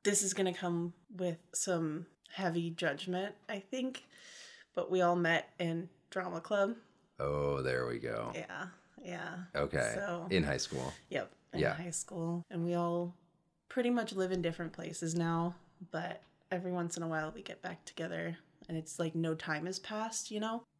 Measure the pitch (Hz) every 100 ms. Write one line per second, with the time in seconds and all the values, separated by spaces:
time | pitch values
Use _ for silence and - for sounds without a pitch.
0 | 202 196 196 190 185 175 180 170 175 -
1 | _ 185 180 170 - - - 170 160 156
2 | 175 _ - - 185 170 170 165 170 147
3 | 185 180 202 202 - 208 - 262 254 254
4 | - - - - - - - - 175 185
5 | 175 175 170 165 - - 170 165 175 -
6 | _ 190 180 165 - 208 196 226 - _
7 | _ - 69 73 71 69 65 64 60 58
8 | 60 55 82 120 - - 185 - _ -
9 | 175 170 165 180 180 - - 71 57 57
10 | - 175 90 92 73 64 - 69 64 -
11 | - 139 92 - _ 165 135 156 175 160
12 | - 180 165 175 170 175 170 175 170 175
13 | 175 175 _ _ _ _ _ - 240 240
14 | 220 190 185 185 165 165 165 - 165 160
15 | 165 170 165 165 175 180 - _ 175 160
16 | 170 - - _ _ 185 185 180 170 170
17 | 165 160 156 - - - - 170 - -
18 | 165 165 170 165 - _ - 165 160 -
19 | 165 165 165 160 - 151 175 190 - 214
20 | 226 233 - 208 220 233 - _